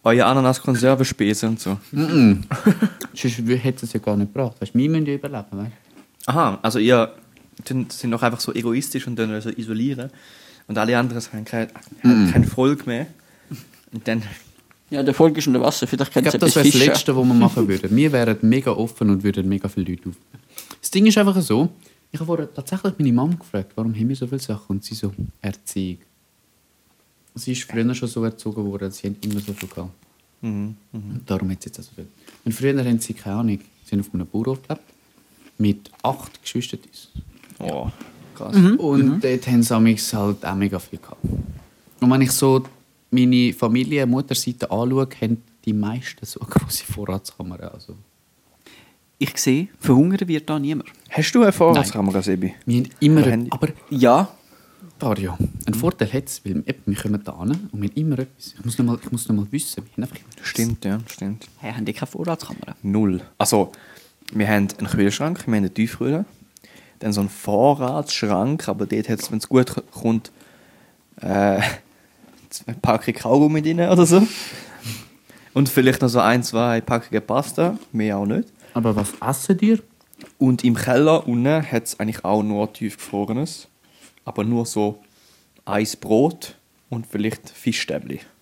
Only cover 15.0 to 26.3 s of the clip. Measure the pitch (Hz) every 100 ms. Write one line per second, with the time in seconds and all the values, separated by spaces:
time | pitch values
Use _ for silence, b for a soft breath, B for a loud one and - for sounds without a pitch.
15 | 135 131 160 156 143 123 123 - 123 135
16 | 139 131 135 - 165 151 143 127 139 -
17 | - 131 127 120 - - 104 92 98 110
18 | 151 131 117 107 110 131 131 107 110 -
19 | 110 95 101 98 95 98 98 101 87 90
20 | 92 85 _ - _ B B B - 190
21 | 214 214 202 190 156 107 170 - b b
22 | b 147 160 165 147 - - 190 196 185
23 | 143 120 147 170 - 101 95 - 113 110
24 | 113 135 123 135 - 104 - 98 - 110
25 | 101 98 - - 104 - - 101 92 85
26 | _ _ _